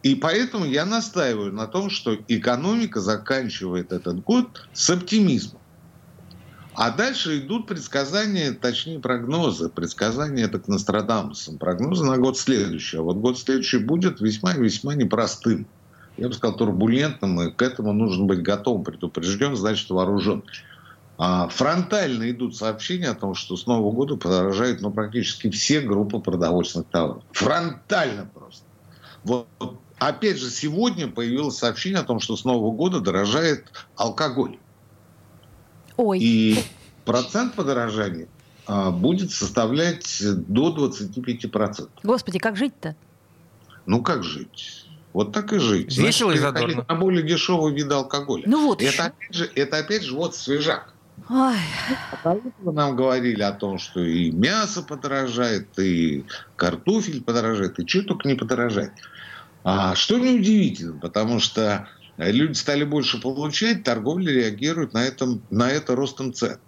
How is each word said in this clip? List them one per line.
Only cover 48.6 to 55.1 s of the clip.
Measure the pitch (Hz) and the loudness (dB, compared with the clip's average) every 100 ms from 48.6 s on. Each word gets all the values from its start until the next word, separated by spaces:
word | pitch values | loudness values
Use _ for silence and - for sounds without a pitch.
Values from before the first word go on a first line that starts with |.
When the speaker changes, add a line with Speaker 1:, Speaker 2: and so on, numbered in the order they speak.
| 302 | 4
Speaker 2:
вот | 196 | 2
Speaker 1:
Это | 139 | 2
Speaker 2:
ещё. | - | 0
Speaker 1:
опять | 170 - - | -2 -6 -10
же, | 170 - - | -6 -2 -2
это | 139 151 | 0 -2
опять | 151 208 | -2 -4
же | 147 | -2
вот | 131 170 - | -4 -4 -6
свежак. | - 143 151 131 - - - - - | -2 0 0 -2 -6 -20 -20 -20 -2
Speaker 2:
Ой. | 254 262 220 160 - - 262 - | 2 4 2 -2 -4 -4 -6 -6
Speaker 1:
А | - 165 | -4 -2
до | 196 247 | -2 -4
этого | - 180 | -6 -4
нам | 151 143 127 | 0 0 2
говорили | 131 127 123 107 | 2 4 2 2
о | 101 | 0
том, | 101 101 95 | 0 -4 -4
что | - - | -6 -2
и | 85 82 85 | 0 2 2
мясо | 82 127 214 214 190 | 2 2 2 0 -4
подорожает, | 147 147 139 | -8 -6 -2